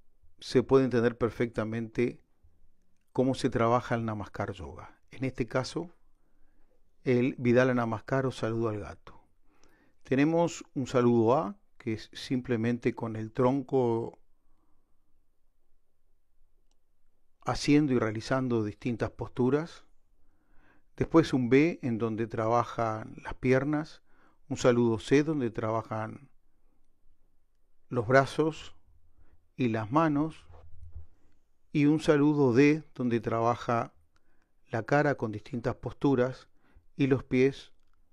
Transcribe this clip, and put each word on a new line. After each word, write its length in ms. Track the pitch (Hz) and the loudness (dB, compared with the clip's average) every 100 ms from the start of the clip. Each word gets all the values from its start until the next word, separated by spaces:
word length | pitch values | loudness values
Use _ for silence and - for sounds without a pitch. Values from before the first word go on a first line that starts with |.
| - - - - | -20 -20 -20 -18
se 240 | - 131 | -2 0
puede 240 | - 131 131 | 4 4 4
entender 320 | 120 117 117 | 2 0 0
perfectamente 1040 | 117 - 120 117 110 117 110 - 123 - _ _ _ - - - _ - _ | -4 -2 -4 -4 -6 -6 -6 -4 -4 -4 _ _ _ -20 -20 -20 _ -20 _
cómo 220 | - 131 | -2 0
se 160 | 127 127 | 0 -2
trabaja 460 | 117 113 120 - 120 | 0 2 2 0 -4
el 100 | 113 | -4
Namaskar 460 | 107 98 - 104 | -8 -10 -8 -8
Yoga. 500 | 95 80 - - - _ | -10 -14 -16 -20 -20 _
En 140 | - | -10
este 240 | 131 - 123 | -8 -6 -4
caso, 420 | 131 123 160 175 - - _ _ - - - - _ _ _ | -4 -4 -8 -10 -16 -20 _ _ -20 -20 -20 -20 _ _ _
el 300 | 139 123 131 - | 0 2 0 0
Vidala 340 | 120 120 127 | 2 4 4
Namaskar 540 | 123 113 110 - 135 131 | 0 -2 -6 -2 -2 -2
o 40 | |
saludo 380 | - 113 113 113 | -4 -4 -4 -4
al 120 | 104 | -6
gato. 380 | 92 - - - - _ - - - _ _ _ | -10 -16 -20 -20 -20 _ -20 -20 -20 _ _ _
Tenemos 600 | - 131 151 165 165 - - 143 | -2 0 2 2 0 -4 -10 -8
un 100 | 123 | -2
saludo 480 | 127 123 117 110 | 2 4 4 4
A, 240 | 143 196 202 _ - | 2 0 -8 _ -12
que 140 | 117 | -8
es 180 | 110 - | -8 -10
simplemente 800 | - - 127 123 117 117 120 127 | -14 -6 -4 -2 -2 0 -2 -2
con 220 | - 117 110 | -4 -6 -8
el 160 | 110 | -6
tronco 880 | - 127 139 127 135 120 113 117 - - - - - _ - _ _ _ - _ _ _ _ - - _ _ _ _ _ - - - _ _ _ _ - - - _ - | 0 0 0 0 0 2 0 -4 -12 -20 -20 -20 -20 _ -20 _ _ _ -20 _ _ _ _ -20 -20 _ _ _ _ _ -20 -20 -20 _ _ _ _ -20 -20 -20 _ -6
haciendo 460 | 120 - 147 151 | -2 2 4 4
y 40 | 120 | 2
realizando 680 | 107 110 - 131 127 117 | 0 -4 -2 -2 0 -2
distintas 460 | 104 - 127 117 110 | -2 -6 -6 -4 -6
posturas. 760 | - - - 123 147 165 - - - _ _ - - _ - - - - - | -6 -8 -2 0 0 -4 -14 -20 -20 _ _ -20 -20 _ -20 -20 -20 -12 -6
Después 380 | 131 165 156 | 2 4 4
un 160 | 135 117 | 2 4
B, 300 | 131 165 - | 4 4 0
en 160 | 127 110 | -6 -4
donde 300 | 113 107 113 | -4 -4 -6
trabajan 880 | 113 110 120 117 - 113 110 113 - | -4 0 0 0 -4 -4 -4 -10 -14
las 100 | - | -14
piernas. 680 | - 127 131 139 151 160 - - - _ _ - | -4 2 2 2 -4 -6 -16 -20 -20 _ _ -10
Un 80 | 131 | 0
saludo 420 | 131 120 117 110 | 4 4 2 0
C, 240 | - 139 | 2 2
donde 260 | 151 151 120 | 2 -2 -4
trabajan 800 | 113 110 113 - 110 110 110 139 - - - _ - - _ - - _ _ _ _ _ - - | -4 -4 -4 -4 -8 -8 -12 -20 -20 -20 -20 _ -20 -20 _ -20 -20 _ _ _ _ _ -20 -8
los 180 | 123 104 | -4 4
brazos 680 | 135 131 - 156 - - - - - - - - - _ - | 4 4 0 -2 -4 -12 -18 -20 -20 -20 -20 -20 -20 _ -4
y 140 | 123 | -2
las 220 | 110 104 | -2 -2
manos. 540 | 147 160 143 156 - - - - - - - - - - - _ _ _ | 0 2 0 -4 -8 -20 -20 -14 -14 -12 -14 -16 -18 -20 -20 _ _ _
Y 140 | 156 147 | 2 4
un 140 | 156 | 4
saludo 540 | 165 147 147 147 131 | 4 4 4 4 4
D, 300 | 120 147 156 - | 6 6 4 -2
donde 260 | - 123 117 | -6 -2 -2
trabaja 760 | 113 113 117 117 - 117 135 - _ _ - - _ _ _ | -2 0 0 0 -2 -2 -2 -10 _ _ -20 -20 _ _ _
la 140 | 113 | -8
cara 320 | - 143 147 131 | 0 2 2 -2
con 160 | 113 | -4
distintas 440 | 104 - 120 123 - | -8 -10 -8 -6 -6
posturas 720 | 123 - 143 123 127 - - - _ - - - | -10 -2 2 2 0 -4 -18 -20 _ -20 -12 -2
y 120 | 135 | 0
los 160 | 135 | 0
pies 500 | - 127 135 - - - - - _ | 0 2 2 0 -12 -20 -20 -20 _